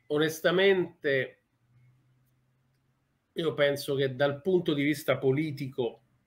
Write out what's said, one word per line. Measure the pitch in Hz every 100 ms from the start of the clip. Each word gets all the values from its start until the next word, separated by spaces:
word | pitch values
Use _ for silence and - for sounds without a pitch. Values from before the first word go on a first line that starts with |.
| _
onestamente | 147 156 156 175 175 196 190 175 - 147 135 123 - _ _ _ _ _ _ _ _ _ _ _ _ _ _ _ _ _ _ _
io | - 160
penso | 135 143 139 -
che | 139 139
dal | 127 143 139
punto | 190 180 170
di | 143
vista | 143 147 - 131
politico, | 135 135 156 131 131 135 113 - _ _